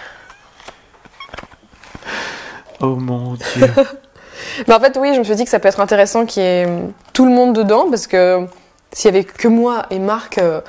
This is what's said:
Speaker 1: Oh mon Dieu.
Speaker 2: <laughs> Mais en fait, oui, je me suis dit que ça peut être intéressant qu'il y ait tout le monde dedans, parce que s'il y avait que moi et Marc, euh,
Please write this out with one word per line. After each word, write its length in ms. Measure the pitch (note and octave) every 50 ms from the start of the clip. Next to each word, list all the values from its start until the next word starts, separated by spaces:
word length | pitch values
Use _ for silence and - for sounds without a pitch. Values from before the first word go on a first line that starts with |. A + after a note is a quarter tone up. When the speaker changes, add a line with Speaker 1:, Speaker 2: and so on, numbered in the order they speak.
| - - - - - - - _ _ _ _ _ - - - _ _ _ _ _ - - _ - C6+ - - - - - - _ _ _ _ _ - - - - - - - - - - - - - - - - - - - -
Speaker 1:
Oh 160 | - C3 C3
mon 380 | B2+ B2+ B2+ B2 B2 B2 B2 B2
Dieu. 320 | B2 - - - B2 B2+ B2+ A#2 C4+ C4+ - - - - _ _
Speaker 2:
<laughs> 520 | - - - - - - - - - A#3+ -
Mais 60 | A3+
en 60 | A3
fait, 180 | A3+ C4+ B3+ C4+
oui, 120 | C4+ C#4+ C#4+
je 60 | C4
me 40 | A#3
suis 120 | G3+ G#3+
dit 80 | G#3 B3
que 80 | -
ça 80 | - G#3
peut 80 | - G3
être 120 | G3 -
intéressant 440 | G3 G3 G#3+ G3+ G3+ G#3 - A#3 A#3
qu'il 160 | A3+ - G3+
y 40 | F#3+ F#3
ait 200 | F3+ F3+ F3+ F3 F3 F3 F3+ F#3 G3+ - _ _ -
tout 120 | - B3+
le 60 | B3+
monde 220 | B3 B3 B3 B3 A#3
dedans, 320 | A3 A3 G3 G#3 A#3+ D#4+ F#4
parce 160 | B3+ G#3 - -
que 400 | - F#3 F#3 F3+ F#3 F3+ F3+ F3+ - - _ _ _ _ _ _
s'il 140 | - - - A3 F#3
y 0 |
avait 100 | G3 F#3
que 240 | - - - - A#3+
moi 380 | A3+ A#3 A#3 A#3+ A#3+ A3 - -
et 80 | G3 F#3+
Marc, 400 | F#3+ G3 G#3+ A3+ - - - G#3+
euh, 220 | F3+ E3+ D#3 D#3 -